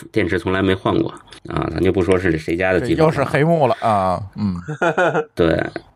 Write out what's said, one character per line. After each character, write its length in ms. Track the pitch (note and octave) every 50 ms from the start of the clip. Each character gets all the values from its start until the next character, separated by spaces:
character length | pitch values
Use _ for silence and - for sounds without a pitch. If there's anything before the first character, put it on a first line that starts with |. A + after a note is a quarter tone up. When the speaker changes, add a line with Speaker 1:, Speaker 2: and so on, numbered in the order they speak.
| - -
Speaker 1:
电 160 | - A2 G2
池 140 | E2+ F#2+ F2+
从 140 | - G2 F#2
来 80 | F#2+
没 120 | G2 F#2+ F#2+
换 240 | F#2 - A#2 F#2 F2
过 160 | - - - - - - - - - -
啊， 200 | - - - - D#2
咱 100 | D#2+ E2+
就 80 | F#2+
不 100 | - G2
说 160 | F2 F2+ F#2 F2+
是 200 | F#2 F2+ D#2+ D#2
谁 180 | - - E2
家 160 | E2+ F#2 F#2
的 80 | F#2 F2+
机 160 | B2+ - D#3+
房 120 | - D#3 D#3+
了。 40 |
Speaker 2:
这 80 | D3+ C#3+
又 60 | C3+
是 40 | A#2
黑 140 | - C#3 D3
幕 240 | E3 E3+ E3 C#3+ A#2+
了 80 | G#2+ -
啊， 360 | - A2+ G#2+ G2+ F#2 F#2 F2+ - G#2 F#2+ - -
嗯。 180 | G#2 G2+ F2+ F2 F2 - D3+ - F3+ E3+ D#3
Speaker 1:
<laughs> 400 | F3+ F3+ D#3+ D3 E3 D3+ - -
对， 260 | - F2 E2 E2 E2+ - - - - - - _